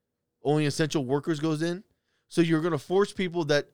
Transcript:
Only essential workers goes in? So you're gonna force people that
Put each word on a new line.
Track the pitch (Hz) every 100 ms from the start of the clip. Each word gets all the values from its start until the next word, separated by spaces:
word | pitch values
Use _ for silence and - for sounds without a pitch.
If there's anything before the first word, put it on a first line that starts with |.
| _ _ _ _
Only | 135 151 151
essential | 139 156 165
workers | 123 143 165 151
goes | 160 151
in? | 170 175 - _ _ _ _
So | -
you're | 175 160
gonna | 170 147
force | - 190 202
people | - 185 175 151
that | 147 -